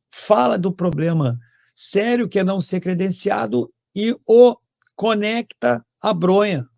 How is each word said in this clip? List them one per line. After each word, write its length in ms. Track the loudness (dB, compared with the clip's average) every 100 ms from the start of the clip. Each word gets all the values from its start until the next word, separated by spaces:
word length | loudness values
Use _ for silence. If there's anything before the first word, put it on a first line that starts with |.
| _
fala 460 | -14 0 2 2 0
do 160 | -2
problema 640 | -2 -2 -2 -2 0 -2 -4 -10 _ _ -12
sério 520 | -4 -2 0 0 -2
que 120 | -2
é 40 |
não 160 | 0 -2
ser 200 | -4 -4
credenciado 920 | -4 -2 -2 -4 -2 -2 -2 -2 -4 _ _ -4
e 240 | -4 -4 4
o 320 | 6 6 4 _ _ _ -6
conecta 920 | -2 0 -2 -4 -6 -4 -2 -2 -6 _
à 120 | -4
bronha. 540 | 0 2 2 2 -2 -6